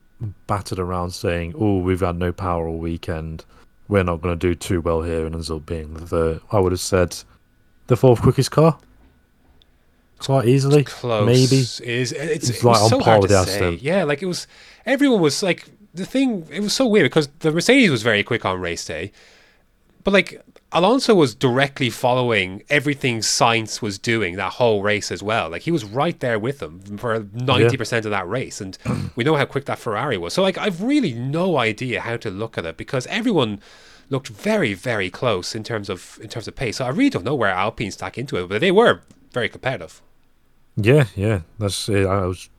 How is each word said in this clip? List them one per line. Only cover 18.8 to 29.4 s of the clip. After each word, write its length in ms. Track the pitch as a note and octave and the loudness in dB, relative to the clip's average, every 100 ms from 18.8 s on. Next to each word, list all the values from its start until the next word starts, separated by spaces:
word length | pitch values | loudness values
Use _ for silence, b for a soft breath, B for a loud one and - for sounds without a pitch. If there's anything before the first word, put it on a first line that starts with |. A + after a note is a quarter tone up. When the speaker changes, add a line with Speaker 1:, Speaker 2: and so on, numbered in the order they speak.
Speaker 2:
day, 280 | - D#2+ F#2+ b b b b b _ _ _ _ | -8 -8 -10 b b b b b _ _ _ _
but, 100 | - | 0
like, 300 | G3 - - - _ _ | 2 0 -4 -20 _ _
Alonso 420 | D#3+ F3+ C4 - | 2 4 4 4
was 220 | G#3 C#3+ - | 4 4 2
directly 520 | C3+ A#2+ C#3 - C3 | 0 2 0 -2 -4
following 760 | G#2 B2+ B2+ B2 A2 F#2 F#2+ - | 0 0 2 2 0 0 -6 -2
everything 520 | D3 C#3+ C#3 C3+ A2+ | -2 0 -2 -2 -2
Sainz 600 | G#2 - B2 A2+ A2 - | -2 0 2 2 -2 -6
was 160 | A2 G2 | -8 -6
doing 380 | - A2+ F#2+ F2+ | -2 -2 -2 -4
that 180 | F#2+ | -6
whole 280 | - A#2+ G#2+ | 0 2 2
race 300 | G2 G#2 - | 0 -2 -4
as 100 | F#2 | -6
well. 260 | G2 A2+ E2+ | -2 -2 -2
Like, 140 | E2+ | -6
he 80 | D#3 | -4
was 140 | E3 | -4
right 340 | G#2+ A2 D#3+ D#3+ | -4 -4 -4 -4
there 200 | C3 A2+ | -4 -2
with 200 | A2+ C#3 | -4 -6
them 220 | D#2 E2+ G2 G2+ | -12 -14 -14 -8
for 260 | A#2+ A2+ G#2 | -4 -4 -6
ninety 440 | A2 B2+ B2 A#2 A#2 | -6 0 4 4 2
percent 280 | A2+ A#2+ | -4 -4
Speaker 1:
Yeah. 40 | A2 | -2
Speaker 2:
of 20 | |
that 180 | G#2 F2+ | -4 -4
race, 320 | A#2 - - | -6 -8 -10
and 160 | F#2+ F#2+ - G2+ | -12 -10 -6 -6
<clears throat> 180 | F#2 | -6
we 80 | - | -4
know 140 | B2 | -2
how 80 | D#3 | 0